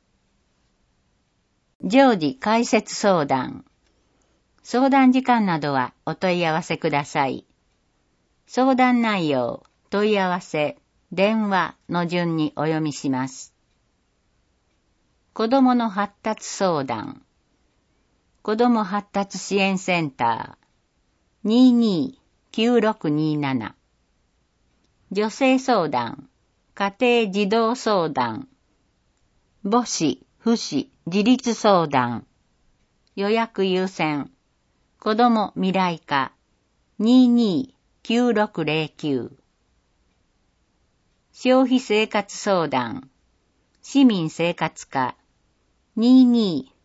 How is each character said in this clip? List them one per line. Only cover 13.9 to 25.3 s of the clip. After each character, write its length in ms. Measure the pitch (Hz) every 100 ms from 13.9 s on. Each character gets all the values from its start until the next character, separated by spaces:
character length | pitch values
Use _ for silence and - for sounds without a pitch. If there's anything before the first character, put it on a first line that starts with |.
| _ _ _ _ _ _ _ _ _ _ _ _ _ _
子 140 | - 226
ど 140 | 269
も 140 | 254 247
の 120 | 226
発 280 | 196 202 -
達 260 | 220 214 -
相 340 | - 190 156
談。 380 | 135 113 - - _ _ _ _ _ _ _ _ _ _ _ _
子 140 | - 220
ど 160 | 247
も 120 | 233
発 280 | 190 208 -
達 260 | 196 196 190
支 180 | - 196
援 180 | 196 190
セ 240 | 190 175
ン 80 | 151
タ 480 | - 117 113 - - _ _ _ _ _ _ _ _
ー。 40 | 208
二 240 | 233 254
二 480 | 240 226 175 131 - _ _ _
九 300 | - 226 240
六 300 | 214 214 165
二 260 | 151 156 151
七。 380 | 143 127 98 - _ _ _ _ _ _ _ _ _ _ _ _ _
女 180 | 196
性 300 | 214